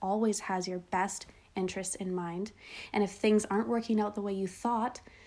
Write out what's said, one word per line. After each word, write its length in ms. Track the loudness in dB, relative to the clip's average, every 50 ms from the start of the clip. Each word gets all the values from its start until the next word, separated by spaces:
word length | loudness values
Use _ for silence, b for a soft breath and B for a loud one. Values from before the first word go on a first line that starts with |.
| -2
always 380 | 0 2 4 4 2 2 0
has 260 | -2 -2 -2 -2 -2
your 140 | -2 -4 -6
best 460 | -6 -2 0 0 0 0 -2 -6 -10 B B B B B B
interest 400 | -2 -2 -2 -2 -4 -4 -4 -6
in 180 | -4 -4 -2 -2
mind, 380 | -2 -4 -4 -4 -4 -6 -6 -8 B B B B B B B B
and 120 | 2 2
if 60 | 2
things 340 | 0 2 4 6 6 6 4
aren't 240 | 4 0 0 2 2
working 320 | 0 0 2 2 2 2
out 160 | 2 0 -2
the 40 | -4
way 120 | -4 -2 -2
you 160 | -2 -2 -4
thought, 520 | -4 -4 -2 0 0 2 0 -2 -4 -6 -16 B B B B